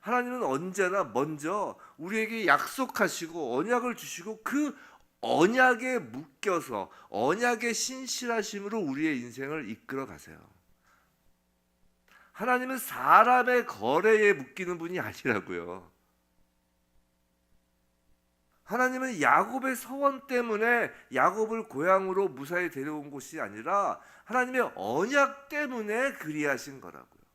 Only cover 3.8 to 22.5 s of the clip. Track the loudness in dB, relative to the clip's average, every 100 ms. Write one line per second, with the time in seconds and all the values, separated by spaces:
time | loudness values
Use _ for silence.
3.8 | 0 -6 -12 -14 -12 -10 -4 -2 -2 -6
4.8 | -18 -20 _ _ -2 2 4 6 4 4
5.8 | -2 -4 -4 -12 -14 _ -2 -2 -2 -6
6.8 | -6 -12 -10 -2 0 2 2 0 -2 -2
7.8 | -4 -6 -8 -8 -4 -2 -4 -6 -6 -4
8.8 | -2 -2 -2 -2 -6 -10 -8 -8 -8 -12
9.8 | -8 -8 -8 -12 -18 -20 -20 _ _ _
10.8 | _ _ _ _ _ _ _ _ _ _
11.8 | _ _ _ -20 -20 -6 0 2 0 -6
12.8 | -6 -4 8 10 10 6 6 2 0 -4
13.8 | 0 4 6 6 6 4 -2 -8 -6 -6
14.8 | -6 -6 -6 -6 -2 -2 -2 -8 -8 -12
15.8 | -14 _ _ _ _ _ _ _ _ _
16.8 | _ _ _ _ _ _ _ _ _ _
17.8 | _ _ _ _ _ _ _ _ -6 0
18.8 | 2 2 -4 2 4 6 4 -2 -4 -4
19.8 | -8 0 0 0 -4 -4 -2 0 2 2
20.8 | 0 -6 -6 4 4 4 -2 -2 -6 -2
21.8 | 4 4 4 0 0 -2 -6